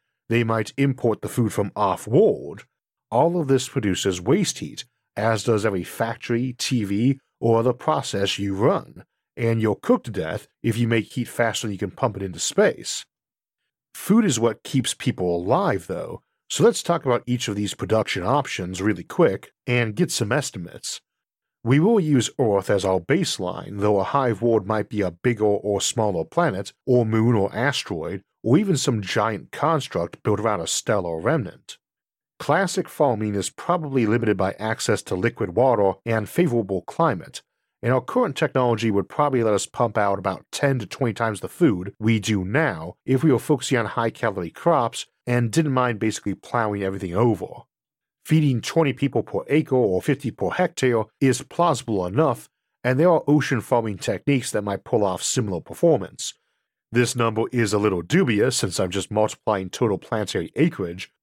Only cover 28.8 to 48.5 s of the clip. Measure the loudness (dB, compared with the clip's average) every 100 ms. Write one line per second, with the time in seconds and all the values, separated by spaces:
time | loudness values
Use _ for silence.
28.8 | 0 -2 -2 0 0 -2 -10 -4 0 0
29.8 | -2 -4 -6 -4 -2 0 0 -2 -4 -6
30.8 | 0 0 0 -4 0 0 -2 -10 -20 -20
31.8 | _ _ _ _ _ -14 0 2 2 -2
32.8 | -6 0 2 2 0 -2 -4 -8 -2 -2
33.8 | 0 0 2 2 2 0 0 -2 -4 -4
34.8 | -2 -2 -2 -2 -2 -2 -4 2 2 4
35.8 | 2 0 -2 -2 -2 0 2 2 0 -4
36.8 | -6 0 0 0 -8 -18 _ _ _ _
37.8 | 0 0 0 -2 -2 0 0 2 2 2
38.8 | 2 0 -2 0 0 2 2 0 -2 -2
39.8 | 0 2 0 0 -2 -4 -8 -2 0 0
40.8 | -4 -4 -4 -2 -4 -4 -8 2 2 2
41.8 | -4 -4 0 0 2 -2 0 0 0 -4
42.8 | -10 -12 -2 2 4 2 2 -2 0 -2
43.8 | 0 -2 -4 -2 -4 -2 -8 -4 0 2
44.8 | 0 -4 -14 _ -2 0 0 0 0 2
45.8 | 0 0 -2 -2 -6 -8 -4 -2 0 -2
46.8 | -4 -4 -4 2 2 2 -4 -14 -20 _
47.8 | _ _ _ _ 0 2 4